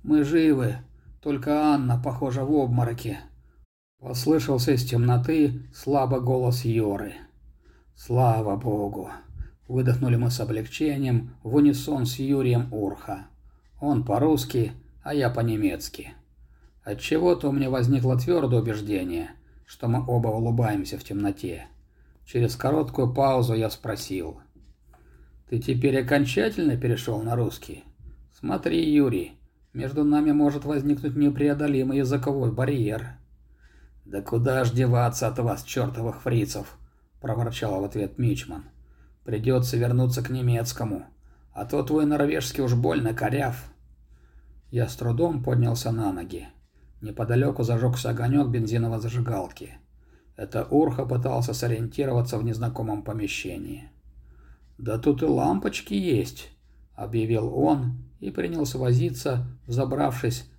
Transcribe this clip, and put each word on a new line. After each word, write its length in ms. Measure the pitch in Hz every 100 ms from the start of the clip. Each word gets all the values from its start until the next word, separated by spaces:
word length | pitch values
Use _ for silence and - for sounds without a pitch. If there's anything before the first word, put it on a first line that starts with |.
"Мы 220 | - 151
живы, 540 | 139 165 160 139 123 120 - - - -
только 520 | 151 143 135 151 151
Анна, 260 | 143 127 123
похоже, 440 | 139 123 139 127 135
в 80 |
обмороке", 680 | 151 131 120 120 117 117 98 - - - _ _ _ _ _
послышался 720 | 131 123 - 156 131 131 135
из 140 | 131 -
темноты 800 | 120 120 123 - 160 147 123 -
слабо 480 | - - 139 131 131
голос 420 | 123 127 123 123
Йоры. 520 | 117 113 107 98 101 - - _ - - _ _ _ -
"Слава 600 | - 120 117 113 107 101
богу", 560 | - 104 101 101 92 - - - - - -
выдохнули 480 | 127 127 123 127 117
мы 160 | 120
с 80 | -
облегчением 960 | - 110 110 - 156 139 131 117 - -
в 120 | 110 139
унисон 500 | 147 139 151 143 120
с 120 | -
Юрием 520 | 135 139 127 117 123
Урха. 560 | 107 98 - - 95 98 - - _ _ -
Он 240 | 143 131 -
по-русски, 680 | 104 151 147 - 127 110 - - - -
а 80 |
я 160 | 147 123
по-немецки. 840 | 123 117 107 101 80 - - - - _ _ - _ - _
Отчего-то 680 | - 104 - 160 175 175 147
у 20 |
меня 180 | 143 135
возникло 480 | 131 120 139 127 127
твёрдое 420 | - 175 135 120
убеждение, 680 | 113 107 104 98 90 85 82 - _ - -
что 200 | - 117
мы 160 | 123 123
оба 220 | 123 113
улыбаемся 680 | 110 113 117 113 104 92 98
в 60 |
темноте. 640 | - 98 101 98 90 82 - - _ _ _ _ -
Через 300 | 123 120 -
короткую 580 | 131 151 143 - 123
паузу 400 | 131 135 131 120
я 160 | 113 110
спросил: 720 | - 117 104 - 92 80 - - - - - _ - - - - - -
"Ты 120 | 117
теперь 420 | - 123 139 135
окончательно 760 | 127 143 135 - 220 208 160 123
перешёл 460 | 123 113 - 107
на 140 | 113 120
русский? 480 | 113 - - - - - - - -
Смотри, 580 | _ - 185 165 165 160
Юрий, 480 | 147 135 104 85 - - _ _
между 300 | - 131 147
нами 280 | 147 147 151
может 340 | 147 147 143 143
возникнуть 500 | 147 139 143 151 147
непреодолимый 840 | 147 131 147 143 147 139 131 135
языковой 520 | 131 143 135 139 120
барьер". 680 | - 127 127 104 110 117 - - - _ - - - - - -
"Да 180 | 101
куда 400 | 101 117 123 131
ж 80 | 123
деваться 560 | 120 127 123 120 123 117
от 100 | 123
вас, 260 | 117 98
чёртовых 580 | - 131 120 120 113 -
фрицев?" 560 | 131 120 101 104 - - - _ _ _
проворчал 580 | 127 110 117 117 110 95
в 40 |
ответ 340 | 98 107 98 -
Мичман. 460 | 123 - - 78 - - - _ - _
"Придётся 540 | - 110 117 127 123 117
вернуться 460 | 120 123 127 123
к 80 | 123
немецкому, 720 | 127 123 117 117 - 113 95 - - - - _
а 120 | - 107
то 180 | 147
твой 240 | 127 151 151
норвежский 560 | 151 143 156 127 -
уж 100 | 127
больно 400 | 120 151 156 113
коряв". 580 | 113 110 135 135 123 - - - - - - _ - - - -
Я 180 | 120 117
с 60 | -
трудом 480 | 120 117 170 151
поднялся 480 | 127 123 117 117 120
на 200 | 113 104
ноги. 380 | 92 90 87 - - _ _ - -
Неподалёку 640 | 107 101 117 120 123 -
зажёгся 460 | 117 117 127 123 120
огонёк 400 | 117 120 143 135
бензиновой 500 | 120 110 117 117 113
зажигалки. 800 | 117 120 120 104 90 - - - _ - _ - _ -
Это 300 | 107 - -
Урха 400 | 143 160 123 127
пытался 480 | 123 127 127 123
сориентироваться 840 | 120 120 113 117 - 135 120 120 117
в 60 |
незнакомом 600 | 117 110 117 - 113 104
помещении. 840 | 104 107 101 - 95 87 - - - - - - - - - - - -
"Да 200 | 113 110
тут 260 | 143 127
и 20 | 156
лампочки 680 | 131 143 190 202 - -
есть", 580 | 202 180 117 - - - - _ - -
объявил 640 | - 107 113 110 113 113 131
он 460 | 147 147 123 - - -
и 120 | -
принялся 460 | - 175 170 139 135
возиться, 720 | 127 123 170 - 147 127 - - -
взобравшись 840 | 120 127 135 143 123 120 113 -